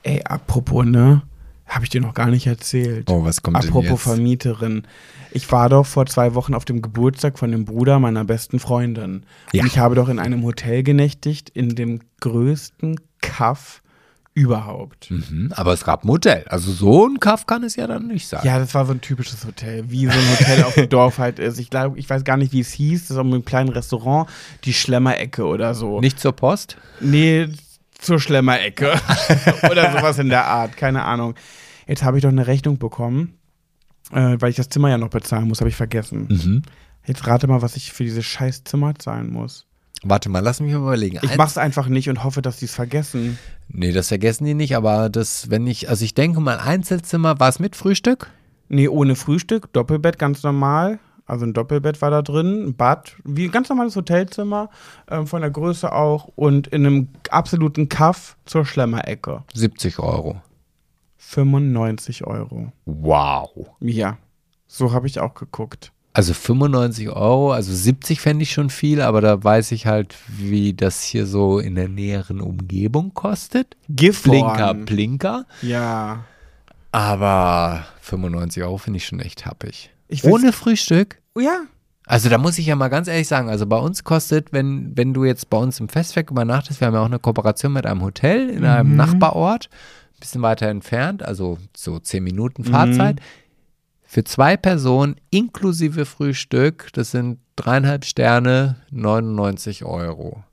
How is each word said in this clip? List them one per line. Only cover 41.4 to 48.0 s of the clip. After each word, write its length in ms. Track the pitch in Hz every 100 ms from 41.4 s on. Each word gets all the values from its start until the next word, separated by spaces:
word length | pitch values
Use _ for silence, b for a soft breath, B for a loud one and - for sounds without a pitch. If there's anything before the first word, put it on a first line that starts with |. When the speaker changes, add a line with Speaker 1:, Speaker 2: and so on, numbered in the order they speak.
| 151 147
Speaker 1:
einfach 280 | 147 139 131
nicht 220 | 131 135
und 160 | 123
hoffe, 180 | 131 135
dass 140 | 127 120
die's 180 | 120
vergessen. 640 | - 120 147 147 123 120 120 B B -
Speaker 2:
Nee, 240 | 90 90
das 160 | 90 85
vergessen 380 | 104 110 113 147
die 80 |
nicht, 200 | 147 147
aber 340 | 127 107 107 110
das, 400 | 113 110 - 113
wenn 180 | 110 123
ich, 200 | 117 -
also 160 | 110
ich 100 | 110
denke 260 | - 160 160
mal, 180 | 143 117
Einzelzimmer, 800 | 104 185 180 180 165 170 160 143
war's 220 | 131 -
mit 160 | 196 -
Frühstück? 540 | 190 196